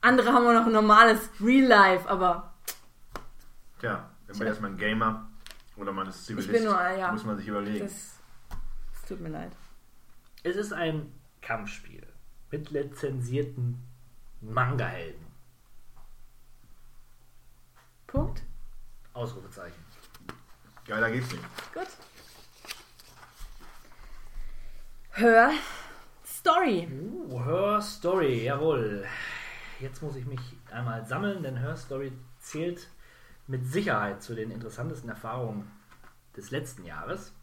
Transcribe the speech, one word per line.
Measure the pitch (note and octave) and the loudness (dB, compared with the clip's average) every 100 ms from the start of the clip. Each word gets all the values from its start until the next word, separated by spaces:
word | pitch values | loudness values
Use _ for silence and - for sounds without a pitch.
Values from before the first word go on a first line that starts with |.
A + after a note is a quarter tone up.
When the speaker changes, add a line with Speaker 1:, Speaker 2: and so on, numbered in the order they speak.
Speaker 1:
Andere | A#3 B3+ A3+ | 8 8 8
haben | B3 A#3+ | 8 10
auch | |
noch | A#3 A3+ | 8 8
ein | |
normales | A3 G#3+ G#3+ A3+ A3+ - - | 6 10 12 12 8 2 0
Real | G#3 C4 C4 | 6 8 10
Life, | G#3+ G3 F#3 F3+ | 10 10 8 2
aber | F#3+ F3+ F3 - - - - - - - - - - - - - - | 2 2 2 -4 -12 -12 -12 -14 -20 -14 -12 -12 -14 -16 -18 -20 -8
Speaker 2:
Tja, | A2+ F#2+ - - - | -6 -6 -8 -20 -14
wenn | G2+ | -4
man | |
Speaker 1:
Tja. | A2 | -2
Speaker 2:
erstmal | G#2+ G2+ | -2 -4
ein | F#2+ | -2
Gamer | G#2 A2 A2+ A2 A2 - - - - - | 0 4 2 0 -8 -14 -16 -16 -18 -10
oder | G2+ | -6
man | F#2+ F#2+ | -4 -6
ist | F#2 - | -8 -8
Zivilist, | A2 F#3+ | -6 2
Speaker 1:
Ich | |
bin | A3+ A3 | 2 4
nur, | F#3+ F3+ | 2 2
ja. | F#3+ F3+ | 0 -2
Speaker 2:
muss | G#3+ G#3 | -2 -4
man | G#2 | -6
sich | G#2 | -4
überlegen. | G#2 G2+ G#2+ G2+ | -4 -2 -4 -4
Speaker 1:
Das, | - - - - - - - - - - | -8 -16 -18 -18 -18 -10 -6 -4 -4 -4
das | - - | -6 -8
tut | F#3 | -8
mir | E3 | -8
leid. | D#3 F3 F#3 - - - - - - - - | -8 -10 -12 -18 -20 -20 -20 -20 -20 -20 -6
Speaker 3:
Es | - F#3 | -4 -2
ist | G#3 | -4
ein | G3+ E3 D#3 C#3 - - _ | -2 -2 -2 -6 -14 -20 _
Kampfspiel | - A2+ G2+ - - - - - - - - | -6 -6 -6 -10 -14 -16 -18 -18 -18 -18 -10
mit | D#3 D3+ | -10 -4
lizenzierten | D3+ C#3+ - C#3+ C3 A#2+ C3 D3 - B2 - - - - - - - | -4 -4 -6 -6 -4 -2 -2 -2 -2 -4 -4 -10 -18 -20 -20 -16 -14
Manga-Helden. | A2 A2+ B2 B2 G2 F2+ E2 D2+ D#2+ - - - - - - - - - - - - - - - - - - - - - - - - - - _ - | -4 0 2 0 -2 -4 -10 -12 -16 -18 -20 -20 -20 -18 -16 -16 -16 -16 -18 -20 -20 -20 -20 -20 -18 -18 -20 -20 -20 -20 -20 -20 -20 -20 -20 _ -4
Speaker 1:
Punkt. | C4+ D4+ - - - - - - - - | 0 0 -2 -6 -8 -10 -10 -14 -16 -16
Speaker 3:
Ausrufezeichen. | B2 A#2 G2+ G2 G2 F2 E2+ E2 - - - - - - - - - - | -8 -8 -8 -14 -16 -16 -16 -20 -20 -20 -20 -16 -16 -16 -20 -20 -20 -6
Speaker 2:
Geiler | G#2+ A2+ | 0 2
geht's | A#2 B2+ | 2 -2
nicht. | - - - - | -8 -10 -14 -12
Speaker 1:
Gut. | - F#4+ - - - - - - - - - - - - - - - - - - - - - - - - - - - - - - - - | -8 -10 -10 -20 -20 -20 -20 -20 -20 -14 -14 -14 -20 -20 -20 -20 -14 -14 -12 -16 -16 -18 -18 -14 -12 -10 -8 -6 -6 -8 -10 -12 -14 -12
Hör | - A#3 A3+ B3 D4+ - - - - - - - | 4 8 10 8 6 -4 -12 -14 -16 -20 -20 -14
Story. | - - E4+ F4+ F#3+ E3 | -2 4 4 6 2 -2
Speaker 3:
Uh, | C3 F3 F#4 D#4+ B2+ | -8 -8 -10 -8 -6
Hör | B2 E3+ G3+ G#3 | -2 0 2 2
Story, | G3+ - E3+ F#3+ D3 A#2+ A2+ | 0 -4 0 2 2 2 0
jawohl. | C#3+ D#3 C#3+ A2 G2+ G2 - - - - - - - | 0 2 2 0 -4 -8 -8 -8 -10 -12 -14 -14 -12
Jetzt | C3 - | -12 -8
muss | D3+ C3+ | -8 -8
ich | B2 | -8
mich | C3 - - - | -8 -10 -16 -14
einmal | A#2 A#2+ A2+ G#2 | -8 -6 -6 -6
sammeln, | C3 G3+ F#3+ | -4 -2 -4
denn | C#3+ B2 | -6 -4
Hör | C3+ D#3 | -6 -6
Story | - C3+ C#3 B2+ - - | -8 -6 -6 -10 -18 -20
zählt | - D3+ E3+ F3 - - - - - - - | -12 -6 -4 -6 -12 -20 -20 -20 -20 -20 -8
mit | C3 B2+ | -6 -2
Sicherheit | D#3+ G3+ A2+ G#2 G2+ | -2 2 0 0 -4
zu | - A2+ | -8 -6
den | A2 | -6
interessantesten | A2 A#2 - D3+ D3 A#2 | -6 -10 -6 -6 -6 -10
Erfahrungen | G#2+ A2+ B2 A#2 G#2 G2+ - _ - - - _ - | -10 -8 -4 -4 -6 -10 -16 _ -20 -20 -20 _ -18
des | - | -8
letzten | C3 - - F2 | -6 -6 -12 -14
Jahres. | D2+ F#2 F#3+ - - | -12 -8 -8 -10 -18